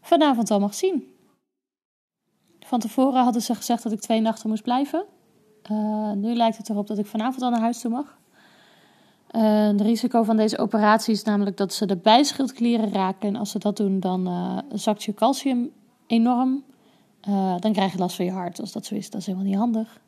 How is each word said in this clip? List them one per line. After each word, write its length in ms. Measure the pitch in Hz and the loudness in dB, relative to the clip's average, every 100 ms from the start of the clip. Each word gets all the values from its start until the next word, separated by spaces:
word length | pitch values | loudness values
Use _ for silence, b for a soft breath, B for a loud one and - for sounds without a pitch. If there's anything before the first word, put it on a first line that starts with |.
vanavond 500 | - 339 302 240 220 | 2 4 4 2 2
al 80 | 208 | 2
mag 140 | 202 | 0
zien. 300 | - 381 330 - _ _ _ _ _ _ _ _ _ _ _ _ _ _ _ | 0 -2 -2 -6 _ _ _ _ _ _ _ _ _ _ _ _ _ _ _
Van 200 | - 247 | -4 -4
tevoren 440 | 220 - 269 254 | -2 2 2 4
hadden 180 | 247 233 | 2 2
ze 140 | 226 233 | -2 -4
gezegd 280 | - 233 | -2 -2
dat 80 | 233 | -2
ik 80 | 208 | -6
twee 220 | - 226 | -2 0
nachten 280 | 220 226 214 | 0 -2 -4
moest 140 | 214 | -4
blijven. 420 | 247 247 277 320 415 _ _ _ _ _ | -2 -2 -2 -4 -6 _ _ _ _ _
Eh, 500 | - 214 214 214 214 | -6 -2 -2 -2 -4
nu 220 | 202 214 | -2 -2
lijkt 240 | 233 226 226 | 2 0 0
het 120 | 208 | -6
erop 180 | 208 208 | -4 -2
dat 100 | 214 | -4
ik 80 | 202 | -4
vanavond 360 | 226 233 262 | -2 -4 -2
al 80 | 247 | -2
naar 100 | 240 | 0
huis 200 | 226 240 | 0 -2
toe 120 | 233 | -4
mag. 260 | 240 294 _ _ b b b b b b b b b _ | -6 -8 _ _ b b b b b b b b b _
Eh, 400 | 226 220 214 208 | 0 2 4 4
het 140 | 208 | 2
risico 420 | 214 226 247 233 | 2 0 2 2
van 140 | 220 220 | 2 2
deze 200 | 214 - | 2 0
operatie 560 | 202 220 214 220 226 | -2 2 4 4 4
is 100 | 208 | 0
namelijk 340 | 214 202 202 180 | 0 0 0 -2
dat 160 | 196 | -4
ze 120 | - 196 | -2 -2
de 120 | 190 | 2
bijschildklieren 920 | 220 233 285 - 269 - 233 233 214 | 6 6 4 0 -4 0 0 2 0
raken. 340 | 196 190 190 208 | 0 -2 -2 -4
En 80 | 202 | -2
als 160 | 208 | -4
ze 80 | 208 | -2
dat 180 | 208 202 | -2 0
doen, 220 | 202 190 | 0 0
dan, 280 | 180 185 185 | 0 -2 -2
eh, 300 | 175 180 185 - | -4 -4 -6 -6
zakt 300 | 208 - 208 | -4 -2 -2
je 100 | - | -6
calcium 580 | 202 226 269 277 247 240 - _ _ _ | 0 0 2 -2 -2 -2 -8 _ _ _
enorm. 560 | 233 233 240 262 269 - b b b b _ | 2 4 2 0 -2 -6 b b b b _
Eh, 340 | - 196 190 175 | -2 0 0 0
dan 140 | 214 | 0
krijg 180 | 208 190 | 2 0
je 60 | 180 | 0
last 180 | 180 - | -4 -2
van 100 | 180 | -4
je 60 | |
hart. 280 | 185 175 - | -2 -8 -8
Als 120 | 214 | -10
dat 140 | 208 - | -10 -8
zo 100 | 202 | -10
is, 140 | - | -8
dat 100 | 208 | -8
is 60 | 196 | -6
helemaal 220 | 185 196 | -4 -2
niet 100 | 196 | 0
handig. 420 | 233 220 220 - | 0 -2 -6 -12